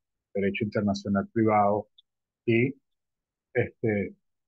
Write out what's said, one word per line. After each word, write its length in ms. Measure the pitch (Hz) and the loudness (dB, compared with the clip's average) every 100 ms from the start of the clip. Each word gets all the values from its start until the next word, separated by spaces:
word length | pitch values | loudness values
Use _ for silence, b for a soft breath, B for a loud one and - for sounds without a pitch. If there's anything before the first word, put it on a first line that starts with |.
| _ _ _ | _ _ _
derecho 300 | 101 98 98 | -4 -2 -2
internacional 640 | 104 110 104 98 104 98 98 | -4 -2 -2 -2 -2 -2 -2
privado 540 | 117 110 107 101 104 - _ _ _ _ _ - | 0 2 4 2 0 -4 _ _ _ _ _ 0
y, 300 | 113 135 - _ _ _ _ _ _ _ | 2 0 -4 _ _ _ _ _ _ _
este, 640 | 123 104 - 113 104 95 - _ _ | -4 -4 -2 -2 0 -2 -8 _ _